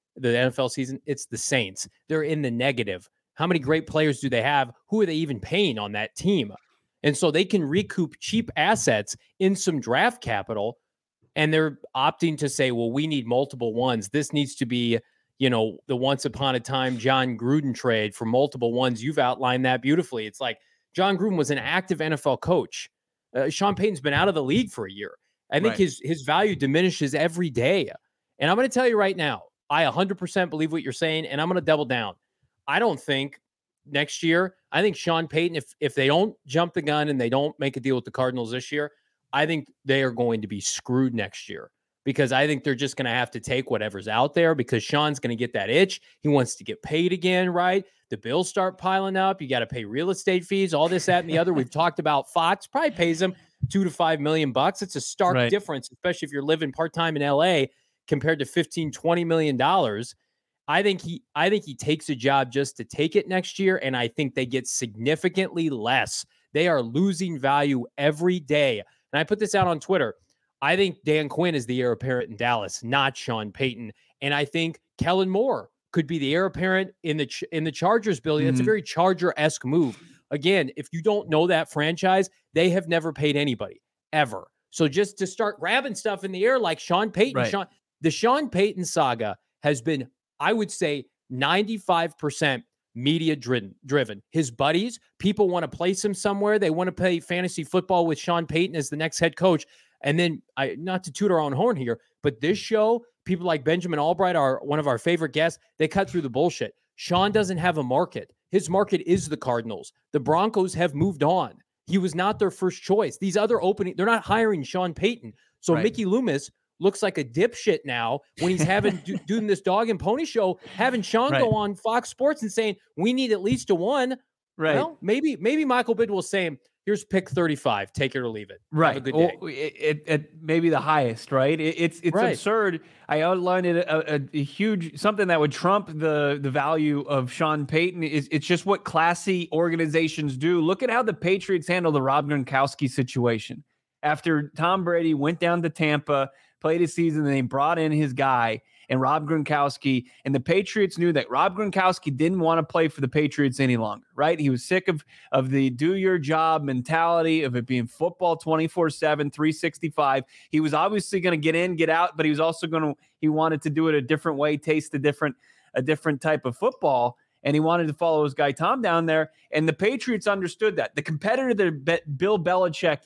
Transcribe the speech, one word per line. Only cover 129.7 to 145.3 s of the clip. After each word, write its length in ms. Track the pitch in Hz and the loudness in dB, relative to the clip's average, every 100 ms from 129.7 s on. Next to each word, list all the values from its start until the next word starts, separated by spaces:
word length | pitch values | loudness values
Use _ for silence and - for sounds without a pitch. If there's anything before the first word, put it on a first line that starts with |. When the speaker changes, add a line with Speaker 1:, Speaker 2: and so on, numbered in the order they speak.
| - | -2
Speaker 2:
it, 240 | 156 151 160 | -2 -2 -2
it, 240 | 156 151 - | -2 -2 -14
maybe 260 | 160 160 165 | -2 2 2
the 120 | 147 | 2
highest, 500 | 131 156 127 113 - | 2 2 2 -2 -2
right? 280 | 135 135 160 | 2 2 2
It, 160 | 156 165 | -2 0
it's, 220 | 170 170 | -2 0
it's 140 | 170 | -2
Speaker 1:
Right. 180 | 170 240 | 0 0
Speaker 2:
absurd. 460 | - 202 226 208 165 - - - | 0 -2 0 0 -2 -10 -20 -4
I 140 | 151 | 0
outlined 440 | 160 185 180 185 180 | 2 0 0 0 2
it, 100 | 170 | 0
a, 400 | 175 156 156 151 | 0 -2 0 -4
a, 40 | 135 | -4
a 100 | 156 | -6
huge, 560 | 139 - 208 214 160 147 | -6 -2 0 0 -4 -2
something 300 | 202 208 190 | -2 0 2
that 100 | 165 | 2
would 140 | 151 | 2
trump 360 | 127 175 202 202 | 2 2 2 0
the, 520 | 151 160 151 147 143 | -4 -2 0 0 0
the 80 | 139 | -2
value 520 | 135 143 160 151 143 | -2 0 0 0 0
of 280 | 143 139 127 | 0 -2 -2
Sean 360 | - 160 151 143 | -2 -2 -2 0
Payton 360 | 156 175 175 | 0 0 -2
is, 260 | 156 151 131 | -2 -2 -2
it's 140 | 156 - | -4 0
just 200 | 175 190 | -2 2
what 160 | 196 | -2
classy 640 | - 160 165 175 - 185 170 | 0 2 2 2 -2 -2 0
organizations 840 | 156 170 165 160 160 160 160 147 131 | 0 0 0 0 2 0 -2 -6 -2
do. 240 | 160 175 | 0 2
Look 220 | 160 190 | 2 0
at 80 | 254 | 0
how 120 | 233 | 0
the 100 | 220 | 0
Patriots 540 | 185 170 196 - 185 160 | -2 0 0 0 -2 0
handle 240 | 180 175 | 0 2
the 100 | 147 | 2
Rob 260 | 135 143 147 | 2 2 2
Gronkowski 640 | 147 131 135 135 - 135 | -2 0 0 0 0 -2
situation. 720 | - 123 - 120 117 - 143 - _ _ _ | 0 -2 0 0 0 -4 -14 -16 _ _ _
After 460 | 147 151 175 156 147 - | -2 -2 0 0 -2 -2
Tom 280 | 165 190 | 0 0
Brady 300 | 175 170 165 | 0 0 2
went 240 | 151 143 | 0 0